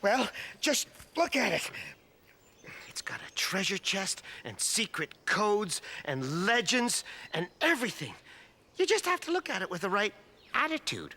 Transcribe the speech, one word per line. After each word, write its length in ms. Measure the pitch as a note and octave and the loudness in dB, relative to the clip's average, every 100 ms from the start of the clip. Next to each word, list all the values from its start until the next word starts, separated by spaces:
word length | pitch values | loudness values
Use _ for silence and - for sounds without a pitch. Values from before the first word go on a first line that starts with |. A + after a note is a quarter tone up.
Well, 260 | G3+ B3 A3 - - - | 4 4 2 -4 -14 -4
just 280 | - C#4+ - - - - | 2 2 0 -10 -10 0
look 200 | E4+ C#4 | 2 2
at 160 | A3+ | 2
it. 180 | E3+ - - - - - _ _ - - - - - - | 0 -2 -8 -14 -16 -20 _ _ -20 -20 -20 -18 -18 -12
It's 120 | - | -10
got 200 | - - - | -8 -8 -8
a 80 | |
treasure 440 | - - F#3+ F3+ F#3+ | -4 0 2 2 0
chest 440 | - G3 F#3+ - - - | 0 0 0 -4 -8 -12
and 140 | - G#2 | -10 -2
secret 540 | - - A3 - D#3 - | 0 2 0 -2 -4 -4
codes 560 | - F3 G#3+ G#3 G#3 - - - | 0 2 4 4 2 -4 -8 -10
and 400 | - C3+ C3 D#3 | -4 -2 0 0
legends 600 | F#3+ A#3+ F#3+ B3 A#3+ - - - - | 4 4 4 2 4 0 -4 -14 -6
and 140 | D#3+ F3 - | -4 -4 0
everything. 520 | D#4 D#4+ A#3 - C#3 - - - - _ _ - | 2 4 0 -4 -8 -10 -18 -20 -20 _ _ -2
You 80 | |
just 220 | F#4 G#4 - | 2 4 4
have 140 | F4+ | 0
to 100 | - | 2
look 180 | F4 F#4 | -2 0
at 140 | A#3+ | -4
it 80 | F3+ | -2
with 100 | F3 | -2
the 80 | F#3+ | 0
right 240 | G3 G#3 - - - - | 2 2 -2 -20 -20 -6
attitude. 640 | - D4+ D#4+ - G2+ D2 | 0 0 0 -4 -6 -8